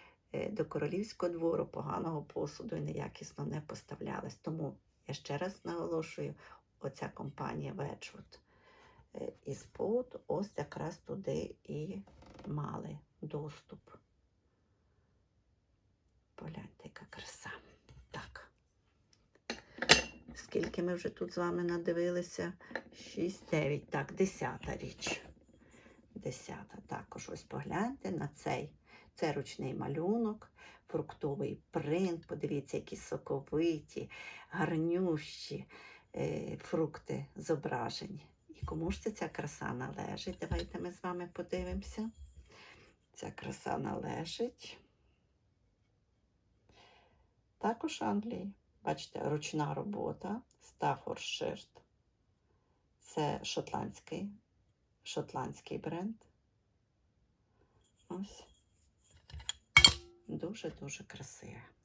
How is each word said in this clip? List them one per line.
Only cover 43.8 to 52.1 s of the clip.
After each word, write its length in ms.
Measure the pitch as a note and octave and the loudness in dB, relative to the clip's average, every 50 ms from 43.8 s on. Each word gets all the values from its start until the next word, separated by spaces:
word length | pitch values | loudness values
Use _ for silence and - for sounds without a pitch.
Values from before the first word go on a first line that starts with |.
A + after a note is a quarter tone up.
| - - - - - - - - E3 - - - A#3 B3 - - - - - - - _ _ _ _ _ _ _ _ _ _ _ _ _ _ _ _ _ _ _ _ _ _ _ _ _ _ _ _ _ _ _ _ _ _ _ _ _ - - - - - - - - - - - _ _ _ _ _ _ - | 2 0 0 0 -2 -2 -2 -2 -2 -4 0 0 0 0 -2 -6 -14 -14 -14 -14 -18 _ _ _ _ _ _ _ _ _ _ _ _ _ _ _ _ _ _ _ _ _ _ _ _ _ _ _ _ _ _ _ _ _ _ _ _ _ -20 -20 -20 -20 -20 -20 -20 -20 -20 -20 -20 _ _ _ _ _ _ 0
також 440 | - G#3 A#3 - - D4+ - - | 2 2 2 2 0 -2 0 0
Англії. 500 | - G#3+ G3+ G#3 A3 A#3 - F#3 F#3 G3+ - - _ _ _ _ | 2 4 4 4 2 2 -4 -4 -4 -6 -8 -10 _ _ _ _
Бачите, 460 | - - D#3 - - - - - - C#3 | 0 0 0 0 -2 -6 -4 0 2 4
ручна 460 | D3+ D3+ D3+ - - D3+ D3 D3 D3 | 4 2 2 0 2 2 2 2 2
робота, 680 | - - G3+ G3+ - - - - - - F#3+ G#3 B3+ - _ - _ | 0 0 0 0 0 0 0 -2 -2 -2 -2 -2 -2 -4 _ -20 _
Staffordshire. 1040 | - - - - - D3 C#3 C#3 - - - - - - - - - - - - - - _ - - _ _ _ _ _ | -20 -20 -6 0 2 2 2 2 0 -4 -4 -4 -2 -4 -2 0 0 0 0 -2 -8 -16 _ -20 -20 _ _ _ _ _